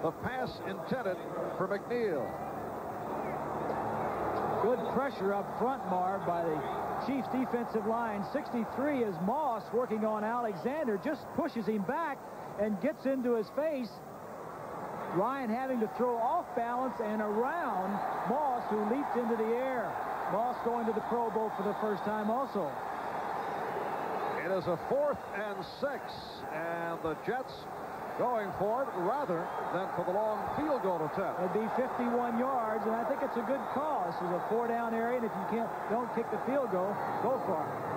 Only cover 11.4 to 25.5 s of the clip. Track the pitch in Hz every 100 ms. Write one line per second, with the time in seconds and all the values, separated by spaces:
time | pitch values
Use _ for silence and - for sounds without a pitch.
11.4 | 311 240 196 220 185 294 330 277 - -
12.4 | - - 214 202 247 311 262 269 247 233
13.4 | 202 - 311 285 240 - - - - -
14.4 | - - - - - - - 165 214 277
15.4 | 247 233 262 254 214 - 247 233 233 339
16.4 | 339 - 233 247 262 - 214 214 214 208
17.4 | 247 339 294 190 190 202 - - 165 262
18.4 | 294 247 - 214 208 254 285 240 233 226
19.4 | 220 233 262 254 180 - - - - 180
20.4 | 240 233 233 240 226 214 - 233 233 202
21.4 | 220 - 196 202 214 196 208 214 208 233
22.4 | 277 208 151 127 - - - - - -
23.4 | - - - - - - - - - -
24.4 | 165 190 160 165 - 262 294 247 - 202
25.4 | 214